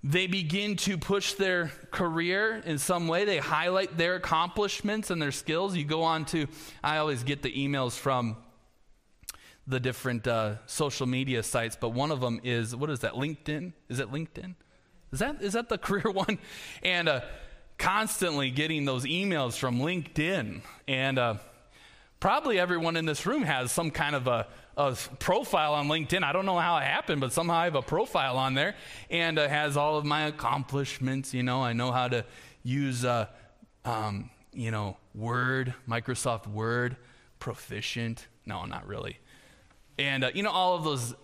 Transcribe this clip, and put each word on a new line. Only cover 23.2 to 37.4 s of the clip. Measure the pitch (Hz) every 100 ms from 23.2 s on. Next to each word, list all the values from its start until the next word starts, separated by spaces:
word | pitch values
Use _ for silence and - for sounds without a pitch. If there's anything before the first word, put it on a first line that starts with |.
| 180
room | 294
has | 185 139 127
some | - 165
kind | 143 147 147
of | 127
a, | 120 113 - - -
a | 143 127 - 131
profile | - 190 269 180 151
on | 147 143
LinkedIn. | 160 151 180
I | 151
don't | 165 190
know | 180
how | 170 165
it |
happened, | 139 151 - 151
but | 131
somehow | 139 170 165
I |
have | 175
a | 151
profile | - 160 220 180 135 127
on | 135
there, | 131 160 208 - - -
and | 170 165 156
it | 147
has | 147 151 143
all | 147 151
of |
my | 147 147 151
accomplishments. | 151 117 139 131 139 135 - 131 135 135
You | 127
know, | 123 127
I | 127
know | 117 123
how | 123 123
to | 120 107 - - -
use, | 123 135 139 127
uh, | 123 120 107 - - - - _
um, | - 113 110 101 123 - -
you | - 113
know, | 110 101 92 -
Word, | 104 113 123 127 131 127 123 -
Microsoft | 117 117 123 135 113 110
Word, | 104 113 120 123 127 - - -
proficient. | _